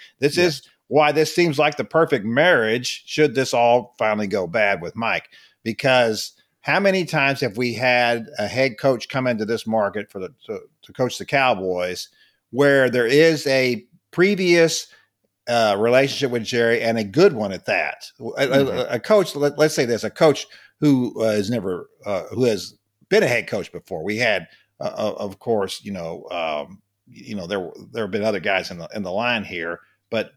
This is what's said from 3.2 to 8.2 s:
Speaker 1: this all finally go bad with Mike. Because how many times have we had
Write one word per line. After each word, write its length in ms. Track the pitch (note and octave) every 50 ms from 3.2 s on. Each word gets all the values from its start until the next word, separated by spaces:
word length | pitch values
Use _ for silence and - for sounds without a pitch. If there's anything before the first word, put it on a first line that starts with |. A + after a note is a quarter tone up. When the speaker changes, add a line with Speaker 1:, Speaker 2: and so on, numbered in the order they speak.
| D3+ C#3+ A2+
Speaker 1:
this 180 | C3+ C3 - C3
all 400 | A#2+ A#2 A#2+ A#2+ B2 - - _
finally 300 | - A2+ A2 G#2+ G#2 G#2+
go 200 | F#2+ G#2 G2+ F2+
bad 340 | E2 F2 A2+ G#2 G2+ G2 E2
with 140 | F2 E2 -
Mike. 320 | A2+ A#2 A2 F#2 E2 - - _ - _ _ _ _
Because 720 | - A#2 G#2 - - C3 B2+ B2+ A#2+ A2+ G#2+ G2+ - - _ _ _ _ _ _
how 180 | - C#3+ D3+ F#3
many 240 | G3+ G3 F#3+ F#3+ E3+
times 380 | - D#3+ D3+ C#3 C#3 C3+ -
have 160 | C#3 A#2 G2
we 160 | A#2 B2 A#2+ A2
had 560 | G#2+ C3 B2+ B2 B2 A#2+ A#2+ A#2+ A#2